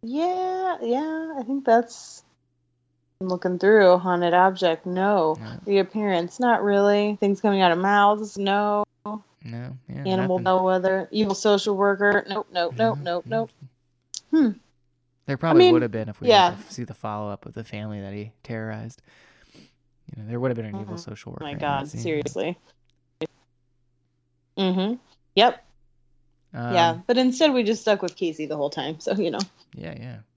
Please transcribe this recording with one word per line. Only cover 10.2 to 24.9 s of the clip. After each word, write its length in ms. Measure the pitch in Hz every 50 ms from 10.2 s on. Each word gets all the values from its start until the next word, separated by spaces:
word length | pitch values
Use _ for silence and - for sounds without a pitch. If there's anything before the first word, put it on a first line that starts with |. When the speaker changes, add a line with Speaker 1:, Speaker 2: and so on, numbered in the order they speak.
| 190 190 185 185
Speaker 2:
nothing. 60 | 180
Speaker 1:
bellwether, 640 | 185 185 185 185 185 185 185 180 190 190 190 180 -
evil 240 | - 214 214 196 196
social 420 | - - 214 202 196 - 214 202
worker, 480 | 190 202 202 202 190 202 208 208 202 - -
nope, 180 | - 214 - _
nope, 220 | - 180 170 165 - 120
nope, 200 | 220 226 220 147
Speaker 2:
No, 40 |
Speaker 1:
nope, 220 | 143 175 175 175 -
nope. 240 | - 220 226 226 220 _ _ 143 131 _ _ _ _ _ _ _ _ - - _ _
Speaker 2:
no. 80 | - 320
Speaker 1:
Hmm. 100 | 285 226 196 - _ _ _ _ _ _ _ _ _ _ _ _ _
Speaker 2:
There 100 | - 139
probably 280 | 131 - 165 - 339 359
Speaker 1:
I 20 |
mean, 60 | 359 330
Speaker 2:
would 80 | 330
have 80 | - -
been 180 | 104 113 107 107
if 120 | 214 _
we 60 | - 240
Speaker 1:
yeah. 240 | 214 202 180 175
Speaker 2:
had 140 | 180 202 - -
to 40 |
see 120 | - - 123
the 100 | - 107
follow-up 500 | - - 110 104 104 107 104 101 - -
of 80 | - 110
the 100 | 113 110
family 360 | - - 104 107 107 104 104
that 140 | 98 98 101
he 160 | 104 104 113 _ _ _
terrorized. 580 | - 117 110 110 113 107 110 110 113 - _ _ _ _ _ _ _ _ _ _ _ _
You 680 | - - _ _ _ _ _ _ _ _ - - 113
know, 60 | 107 107
there 100 | 117 120
would 100 | 127 131
have 60 | 123
been 80 | 113 110
an 120 | 107 101 98
evil 140 | 104 101 90
Speaker 1:
Mm-hmm. 160 | 170 - -
Speaker 2:
social 220 | 110 - - 117
Speaker 1:
Oh 20 | -
Speaker 2:
worker 100 | - 160
Speaker 1:
my 60 | 147
Speaker 2:
in 80 | 143 -
that 20 |
Speaker 1:
God, 280 | 151 147 143 139 139 147
Speaker 2:
scene. 120 | - -
Speaker 1:
seriously. 560 | - 175 156 147 143 - - 92 98 165 180 _ _ _ _ _ _ _ _ _ _ _ _ _ - - _ _ _ _ _ _ _ _ _ _ _ _ _ _ _ _ _ _ _ _ _ _ _ _ _
Mm-hmm. 380 | - 196 185 185 185 185 208